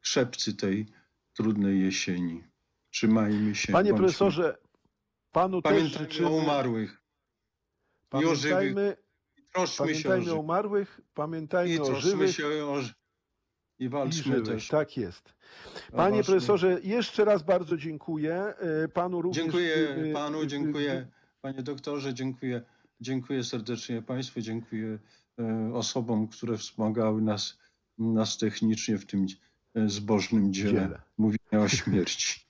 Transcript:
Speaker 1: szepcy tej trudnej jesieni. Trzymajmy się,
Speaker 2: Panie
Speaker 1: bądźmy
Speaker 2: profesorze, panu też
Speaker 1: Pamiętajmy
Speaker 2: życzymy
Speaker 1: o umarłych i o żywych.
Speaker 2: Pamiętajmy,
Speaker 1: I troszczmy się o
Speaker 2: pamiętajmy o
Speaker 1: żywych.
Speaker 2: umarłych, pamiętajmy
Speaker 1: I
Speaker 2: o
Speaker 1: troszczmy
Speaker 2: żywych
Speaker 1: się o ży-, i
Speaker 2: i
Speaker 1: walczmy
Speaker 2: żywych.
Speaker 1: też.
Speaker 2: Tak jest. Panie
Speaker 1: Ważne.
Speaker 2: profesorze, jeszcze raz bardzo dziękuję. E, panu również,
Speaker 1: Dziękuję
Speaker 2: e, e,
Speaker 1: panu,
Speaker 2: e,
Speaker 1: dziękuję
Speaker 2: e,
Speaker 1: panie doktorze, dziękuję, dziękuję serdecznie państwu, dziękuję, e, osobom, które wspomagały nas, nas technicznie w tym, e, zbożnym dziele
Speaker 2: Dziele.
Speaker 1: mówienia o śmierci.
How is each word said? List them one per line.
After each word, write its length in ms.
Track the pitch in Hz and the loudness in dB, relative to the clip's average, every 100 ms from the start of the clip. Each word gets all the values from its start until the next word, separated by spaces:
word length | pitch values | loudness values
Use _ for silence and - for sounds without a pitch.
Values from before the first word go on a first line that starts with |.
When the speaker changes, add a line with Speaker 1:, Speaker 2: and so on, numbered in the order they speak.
Speaker 1:
szepcy 520 | - - 120 - - | 0 0 0 -2 -6
tej 320 | 104 101 98 107 _ _ _ _ | -2 -2 -2 -4 _ _ _ _
trudnej 480 | - 110 104 98 98 | -2 0 2 2 4
jesieni. 600 | 95 92 - 90 87 82 - _ _ _ _ | 2 0 -4 -2 -4 -6 -14 _ _ _ _
Trzymajmy 680 | - 113 110 104 107 107 101 | 0 4 4 4 2 0 -2
się, 180 | - | 0
Speaker 2:
Panie 160 | 165 202 | 2 4
Speaker 1:
bądźmy 160 | 208 185 | 4 4
Speaker 2:
profesorze, 520 | 165 196 151 165 - _ _ _ _ _ _ _ | 4 2 2 -2 -2 _ _ _ _ _ _ _
panu 300 | 165 185 185 | 0 2 2
też 100 | 156 | 4
Speaker 1:
Pamiętajmy 360 | 156 160 139 151 | 4 2 -2 -6
Speaker 2:
życzymy 180 | - 170 | 0 2
Speaker 1:
o 40 | |
umarłych 720 | 160 156 143 127 113 104 - _ _ _ _ _ _ _ _ _ _ _ | 2 2 2 0 -2 -4 -8 _ _ _ _ _ _ _ _ _ _ _
i 120 | 139 160 | -2 0
o 100 | 151 | 2
żywych. 180 | 143 180 | 2 0
Speaker 2:
Pamiętajmy, 400 | 196 196 202 - _ _ _ _ | 0 0 -2 -2 _ _ _ _
Speaker 1:
I 40 | _ | _
troszczmy 220 | 185 185 - | -2 -2 -2
się 80 | |
o 20 | 160 | -2
Speaker 2:
pamiętajmy 340 | 156 165 190 | -2 0 0
o 40 | 175 | 0
Speaker 1:
żywych. 140 | 160 | -4
Speaker 2:
umarłych, 600 | 156 175 214 202 196 - _ | 0 -2 0 -2 -4 -10 _
pamiętajmy 600 | - 151 165 156 185 175 | -8 -6 -6 -2 0 2
Speaker 1:
I 60 | 165 | 0
Speaker 2:
o 60 | 139 | 0
Speaker 1:
troszczmy 240 | 123 170 | 2 2
Speaker 2:
żywych 240 | 202 190 170 | 2 2 2
Speaker 1:
się 120 | 147 151 147 | -2 -2 -2
o 160 | 143 | -4
ży-, 120 | 123 - _ _ _ _ _ _ _ _ | -4 -10 _ _ _ _ _ _ _ _
i 40 | |
Speaker 2:
i 60 | 127 | -4
Speaker 1:
walczmy 340 | 139 135 165 139 127 | -2 -2 -2 0 0
Speaker 2:
żywych. 120 | 110 | 0
Speaker 1:
też. 200 | 113 - | -4 0
Speaker 2:
Tak 300 | 151 147 - | 0 0 -4
jest. 360 | 98 - _ _ _ - - - - | -8 -8 _ _ _ -20 -18 -18 -8
Panie 260 | - 180 214 | 2 4 4
Speaker 1:
Ważne. 60 | 196 | 4
Speaker 2:
profesorze, 460 | 190 123 202 185 180 | 4 4 4 4 2
jeszcze 420 | 185 226 214 - 208 | 0 -2 -2 2 4
raz 180 | 202 | 4
bardzo 340 | 156 180 160 170 | 4 0 2 -4
dziękuję. 560 | 156 151 - 156 151 170 202 - 180 156 | -4 -8 -6 -4 -2 -2 -4 -4 -2 -2
E, 40 | 160 | -2
panu 340 | 180 180 175 | -2 -2 -2
również, 220 | 170 143 | -2 -2
Speaker 1:
Dziękuję 320 | 165 175 170 156 | 0 0 2 2
Speaker 2:
e, 340 | 151 139 156 | 0 0 -2
e, 40 | |
Speaker 1:
panu, 280 | 151 147 156 | -2 -4 -4
Speaker 2:
e, 60 | 151 | -4
Speaker 1:
dziękuję 440 | 143 151 147 143 | -2 -4 -2 -2
Speaker 2:
e, 160 | 131 127 _ _ _ | -4 -6 _ _ _
Speaker 1:
panie 220 | 135 135 | -10 -8
doktorze, 500 | 127 143 - 147 135 | -8 -8 -6 -6 -6
dziękuję, 480 | 127 131 127 131 120 110 _ _ _ | -4 -6 -6 -4 -6 -8 _ _ _
dziękuję 420 | 113 131 127 135 | -6 -6 -2 -4
serdecznie 580 | 120 123 107 117 - 117 | -4 -6 -6 -8 -6 -8
państwu, 400 | 113 127 131 - | -6 -6 -6 -8
dziękuję, 580 | 110 113 113 113 110 107 _ _ _ - | -6 -6 -6 -6 -6 -8 _ _ _ -8
e, 320 | 113 113 110 | -4 -2 -2
osobom, 540 | 117 113 135 117 110 110 | -2 -2 -4 -2 0 -2
które 300 | - 120 110 | -4 -6 -6
wspomagały 640 | - - 110 110 110 107 | -6 -4 -2 2 0 2
nas, 360 | 110 104 - - _ _ _ - | 0 0 -4 -10 _ _ _ -4
nas 400 | 113 110 110 - | 0 2 0 0
technicznie 600 | 110 104 110 110 - 104 | -2 0 0 0 0 -2
w 80 | - | -2
tym, 200 | 98 95 98 _ _ _ 113 | -2 -2 -4 _ _ _ 0
e, 140 | 107 | 0
zbożnym 640 | 98 104 107 95 113 98 | 0 0 2 4 2 2
dziele 180 | 95 104 | 2 2
Speaker 2:
Dziele. 300 | - 95 80 - - | 2 0 -4 -16 0
Speaker 1:
mówienia 480 | 107 107 _ 107 104 | 2 2 _ 2 2
o 20 | |
śmierci. 720 | 95 - 98 85 - - - _ | 2 2 2 0 -2 -4 -6 _